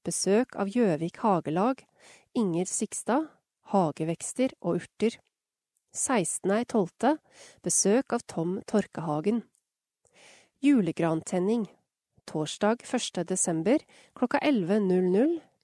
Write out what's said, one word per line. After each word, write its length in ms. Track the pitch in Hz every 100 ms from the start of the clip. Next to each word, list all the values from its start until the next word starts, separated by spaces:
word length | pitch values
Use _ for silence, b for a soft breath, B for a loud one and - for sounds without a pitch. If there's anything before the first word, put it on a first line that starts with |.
Besøk 540 | - - - 202 254 -
av 160 | 202
Gjøvik 480 | 240 220 151 165 -
Hagelag, 640 | 226 180 143 160 220 262 b b b b b
Inger 300 | - 202 165
Sigstad, 640 | - - 214 - - 254 311 _ _ _ -
hagevekster 880 | 202 165 - 160 170 - - 262 -
og 160 | 175 175
urter. 380 | - - 220 - _ _ _ _ _ _ _
Sekstende 680 | - - 247 165 - 185 208
i 40 | 240
tolvte. 520 | 240 175 - 233 311 B B B B
Besøk 540 | 180 - 190 226 - 240
av 80 | -
Tom 300 | - 165 190 -
Torkehagen. 760 | 208 - - 160 151 196 226 - _ _ _ _ _ b b b b b _
Julegrantenning. 1040 | 277 277 170 - 165 165 - 185 185 233 202 _ _ _ _ _ -
Torsdag 560 | 156 151 - 208 233 -
første 400 | 247 - - 170
desember 560 | 185 - 160 165 302 b b b -
klokka 240 | 247 285
elleve 380 | 294 254 170 214
null 320 | 196 180 185
null 260 | 196 294 330 - _